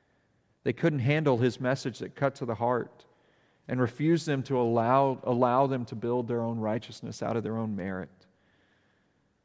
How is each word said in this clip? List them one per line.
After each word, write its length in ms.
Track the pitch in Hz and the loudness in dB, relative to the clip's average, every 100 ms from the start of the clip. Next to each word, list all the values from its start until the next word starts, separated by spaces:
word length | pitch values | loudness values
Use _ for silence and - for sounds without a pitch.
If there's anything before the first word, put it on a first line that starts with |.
| _ _ _ _ _ _ | _ _ _ _ _ _
They 120 | 131 | -4
couldn't 240 | 117 165 147 | 0 0 2
handle 400 | 120 151 147 120 | 2 2 2 4
his 200 | 123 - | 2 0
message 400 | 127 135 131 107 | -2 -2 -4 -8
that 160 | 92 | -10
cut 200 | - 139 - | -4 -4 -2
to 80 | |
the 100 | 120 | -6
heart 520 | 110 120 123 - - _ _ _ _ _ _ - | -2 0 0 -4 -12 _ _ _ _ _ _ -6
and 140 | 127 | -2
refused 460 | 120 - 151 170 160 | 0 0 2 2 2
them 160 | 139 | -4
to 180 | 123 131 | 0 0
allow, 600 | 117 117 113 131 135 127 | 2 2 4 4 2 0
allow 420 | 127 120 123 123 139 | -2 2 4 4 2
them 200 | 131 117 | 0 -4
to 80 | |
build 340 | 113 120 123 120 | -6 -2 -2 -2
their 140 | 120 | -2
own 160 | 117 113 | -2 -2
righteousness 640 | 107 113 - - 117 110 | -2 -2 -6 -12 -12 -6
out 140 | 113 113 | -2 2
of 80 | |
their 120 | 107 113 | 2 2
own 180 | 110 | -2
merit. 360 | 98 95 95 85 _ _ _ _ _ _ _ _ _ _ _ _ _ | -4 -4 -6 -8 _ _ _ _ _ _ _ _ _ _ _ _ _